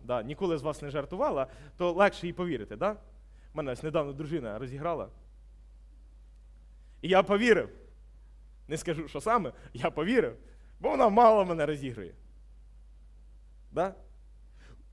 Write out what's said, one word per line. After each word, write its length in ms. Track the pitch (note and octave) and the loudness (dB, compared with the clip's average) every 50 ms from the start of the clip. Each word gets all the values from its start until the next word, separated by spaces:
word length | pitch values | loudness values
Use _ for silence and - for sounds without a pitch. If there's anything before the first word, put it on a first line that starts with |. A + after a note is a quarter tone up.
| - | -8
да, 200 | A#2 B2 A#2+ G#2+ | -4 -4 -4 -4
ніколи 340 | B2+ D3 - G3 F3 E3 | -6 -8 -6 -4 -2 -2
з 40 | C#3+ | -2
вас 200 | B2+ D#3 C#3+ - | -4 -6 -8 -8
не 80 | D3 C#3+ | -10 -8
жартувала, 580 | C3+ D3+ C3+ - F3+ F#3+ C#4+ D4+ F#3+ C#3 C3 - - - - D3 - | -6 -8 -8 -6 -6 -4 -2 -2 -2 -2 -4 -4 -8 -14 -20 -18 -8
то 140 | - F3+ F3 | -4 -2 0
легше 360 | E3 F#3 G3+ F#3+ G3 - E3+ | 2 4 4 4 2 0 -6
їй 60 | F3 D#3+ | -8 -6
повірити, 420 | F3 F3+ F3 C#3+ A2 G2+ - G#2 | -6 -6 -4 -4 -6 -8 -10 -6
да? 200 | A2+ E3 G#3 G#3+ - - - - - - - - - - - - | -4 -4 -4 -4 -6 -12 -20 -20 -20 -20 -20 -20 -20 -20 -12 -10
Мене 180 | D3+ D3+ C3+ | -8 -6 -6
ось 120 | B2 - D3+ | -6 -6 -6
недавно 300 | D#3 D3+ E3 D3 C#3 C3+ | -4 -2 -2 -2 -4 -6
дружина 460 | C#3 D#3+ C#3+ E3+ D#3+ B2 G#2+ G2+ A2 | -8 -8 -6 -6 -6 -6 -8 -8 -10
розіграла. 500 | C3+ B2 C3+ C#3 D3+ E3+ E3 C3 F#2+ G#2 - - - - - - - - - - - - - - - - - - - - - - - - - - - - - - - - - - - - - - | -10 -10 -10 -8 -6 -6 -6 -6 -8 -10 -14 -20 -20 -20 -20 -20 -20 -20 -20 -20 -20 -20 -20 -20 -20 -20 -20 -20 -20 -20 -20 -20 -20 -20 -20 -20 -20 -20 -20 -20 -20 -20 -20 -20 -20 -20 -16 -8
І 80 | - E3 | 0 4
я 140 | F#3 F#3 F#3+ | 4 4 6
повірив. 460 | - G3+ G3+ A#3+ A#3 G#3 E3 A2+ G#2 - - - - - - - - - - - - - - - - - - - | 4 2 4 4 6 4 4 2 -2 -8 -16 -20 -20 -20 -20 -20 -20 -20 -20 -20 -20 -20 -20 -20 -20 -20 -20 -10
Не 100 | - D3+ | -8 -8
скажу, 300 | D#3 - F3 D#3 D#3 D3 | -6 -4 -4 -4 -4 -6
що 140 | - - C#3+ | -8 -10 -6
саме, 320 | - G#3+ A#3 A#3 E3+ B2 - - - - - | -2 0 0 0 0 -4 -8 -12 -16 -16 -6
я 180 | B2 D3 E3+ | -4 -4 -4
повірив, 460 | - D3+ D#3+ G3 C4 A#3+ E3+ A#2+ A2+ - - - - - - - - - | -2 -2 -2 2 2 2 2 2 -2 -8 -16 -20 -20 -20 -20 -20 -10 -4
бо 100 | - C4+ | -2 0
вона 200 | D#4 C4 B3 G#3+ | 2 4 4 6
мало 360 | G3 A#3 A#3+ A3 A3 G#3 F#3+ | 8 8 10 10 8 8 4
мене 200 | F3 E3+ E3 D3 | 2 0 0 -2
розігрує. 480 | D3+ D3+ C3+ C#3 C3 A2+ G#2+ F#2 E2 - - - - - - - - - - - - - - - - - - - - - - - - - - - - - - - - | -2 -2 -4 -6 -8 -8 -8 -10 -12 -14 -18 -20 -20 -20 -20 -20 -20 -20 -20 -20 -20 -20 -20 -20 -20 -20 -20 -20 -20 -20 -20 -20 -20 -20 -20 -20 -20 -20 -20 -20 -8
Да? 240 | - D3+ F3+ G3 F#3 - - - - - - - - - - - - - - - - - - - | -4 -2 -2 -2 -4 -10 -18 -20 -20 -20 -20 -20 -20 -20 -20 -20 -20 -20 -20 -20 -20 -20 -20 -20